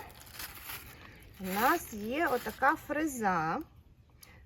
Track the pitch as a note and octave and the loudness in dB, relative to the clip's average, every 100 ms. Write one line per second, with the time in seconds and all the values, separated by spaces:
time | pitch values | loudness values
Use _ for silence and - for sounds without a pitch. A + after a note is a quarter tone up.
0 | - - - - - - - - - - | -2 -12 -16 -12 -12 -12 -12 -12 -12 -16
1 | - - - - F#3+ F#3+ B3 E4 - G#3+ | -18 -20 -20 -10 -4 4 4 4 0 -8
2 | G#3 C4+ E4+ B3 A3 - C4 D#4 - D4 | -4 0 2 0 -2 2 4 4 0 0
3 | D#4+ C4 G#3 F3+ D#3+ G3+ E4 - - - | 0 0 2 2 2 -2 -4 -14 -20 -20
4 | - - - - | -20 -20 -20 -20